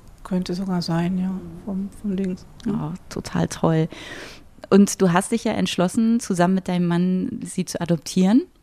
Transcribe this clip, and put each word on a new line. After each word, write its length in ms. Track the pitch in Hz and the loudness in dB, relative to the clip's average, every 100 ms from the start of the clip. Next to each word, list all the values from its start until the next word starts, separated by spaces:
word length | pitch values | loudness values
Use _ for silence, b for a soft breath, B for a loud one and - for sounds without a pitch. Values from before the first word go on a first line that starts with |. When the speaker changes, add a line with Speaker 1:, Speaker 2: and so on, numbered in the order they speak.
| - - | -12 -20
Speaker 1:
könnte 320 | - 180 185 | -6 -4 -2
sogar 280 | 180 190 180 | -4 -2 -2
sein, 360 | 170 165 175 185 | 0 0 0 0
ja, 120 | 185 185 175 170 | -2 -4 -8 -12
vom, 260 | - 190 196 - | -8 -6 -6 -8
vom 160 | 208 190 | -4 -2
Dings. 300 | 190 185 - - | -2 -6 -10 -10
Mhm. 160 | - 156 | -6 -4
Speaker 2:
Oh, 120 | 151 180 - | -4 -8 -10
total 400 | - - 175 170 | -10 -4 -2 -2
toll. 400 | - 165 160 160 B B B B B - - - | 0 2 2 0 B B B B B -20 -20 4
Und 300 | 196 202 - | 6 6 4
du 100 | 190 | 2
hast 200 | 175 - | 4 2
dich 120 | 233 | -2
ja 80 | 226 | -2
entschlossen, 680 | - 185 - 180 - 226 233 | -2 0 0 0 2 2 2
zusammen 340 | - 180 175 | 0 2 2
mit 140 | 190 180 | 2 0
deinem 180 | 180 175 | 0 2
Mann 540 | 175 180 185 - - | 2 2 0 -2 -6
sie 220 | 175 - | -6 -6
zu 160 | 180 - | -6 -4
adoptieren. 600 | 170 165 - - 185 240 359 _ | 0 -2 0 2 4 4 2 _